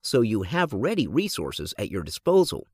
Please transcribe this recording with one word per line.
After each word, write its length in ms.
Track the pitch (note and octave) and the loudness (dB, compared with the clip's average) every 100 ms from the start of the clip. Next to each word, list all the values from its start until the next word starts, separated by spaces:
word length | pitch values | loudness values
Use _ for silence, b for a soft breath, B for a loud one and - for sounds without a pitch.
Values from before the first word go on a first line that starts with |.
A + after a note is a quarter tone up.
so 200 | - C3+ | 2 2
you 220 | A2+ G#2+ | 4 2
have 280 | F2+ E3+ E3+ | 0 0 0
ready 360 | G2+ C#3 G#3+ A#2+ | 0 0 0 2
resources 640 | C#3+ G3+ - C#2+ - D2+ - | 0 0 -4 -6 -6 -8 -6
at 140 | G2+ | -4
your 120 | F#2+ | -4
disposal. 640 | D2+ - - F#3+ F3 - - | -6 -4 4 4 4 -2 -10